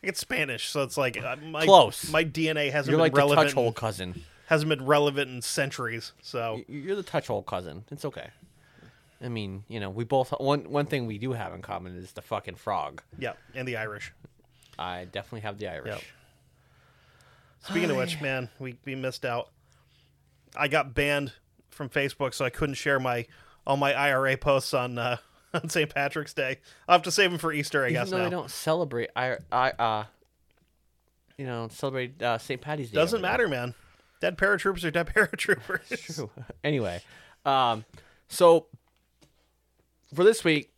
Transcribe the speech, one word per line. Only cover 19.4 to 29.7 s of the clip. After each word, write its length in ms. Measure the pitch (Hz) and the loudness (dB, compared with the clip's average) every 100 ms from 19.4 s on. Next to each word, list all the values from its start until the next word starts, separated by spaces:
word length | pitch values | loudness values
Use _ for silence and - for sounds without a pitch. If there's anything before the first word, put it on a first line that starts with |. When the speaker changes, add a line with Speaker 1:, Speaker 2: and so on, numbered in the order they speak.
| - _ _ _ _ _ _ _ _ _ _ - | -6 _ _ _ _ _ _ _ _ _ _ -4
Speaker 1:
I 140 | 147 | 0
got 240 | 156 135 | 0 -2
banned 400 | 120 143 143 139 - _ _ _ | -2 0 0 -2 -10 _ _ _
from 200 | - 139 | -12 -6
Facebook, 440 | 147 143 - 135 | -2 -2 -2 -6
so 120 | - 131 | -2 -4
I 40 | |
couldn't 260 | - 151 135 | -2 -4 -2
share 220 | - 139 | 0 0
my, 280 | 131 120 117 - - _ - | 0 -4 -6 -16 -20 _ -2
all 80 | 139 | 2
my 180 | 139 | 2
I 200 | 139 143 | 4 2
R 120 | 131 135 | 2 2
A 120 | 131 | 0
posts 360 | 147 135 - | 2 2 2
on, 240 | 135 123 120 | -2 -2 -2
uh, 200 | 120 120 _ _ | -2 -4 _ _
<laughs> 180 | _ | _
on 140 | 170 165 | -6 -2
Saint 260 | 175 147 | 0 0
Patrick's 400 | - 139 160 143 | 0 -2 -4 -8
Day. 260 | - 131 135 - - - | -4 -4 -4 -12 -18 4
I'll 60 | |
have 100 | 175 | 4
to 80 | 180 | 6
save 220 | 170 190 | 2 2
'em 60 | 175 | 2
for 120 | 165 | -2
Easter, 320 | 147 143 147 | -4 0 0
I 40 | 127 | 2
Speaker 2:
Even 40 | 123 | 0
Speaker 1:
guess, 100 | 120 | 0
Speaker 2:
though 80 | - | -2
Speaker 1:
now. 60 | - | -2
Speaker 2:
I 20 | |
don't 200 | 180 123 | -4 -6
celebrate, 600 | - - 160 160 120 120 - | -6 0 0 0 -2 -4 -2
I, 180 | 127 123 - | -2 -4 -2
I, 200 | 123 131 | 0 0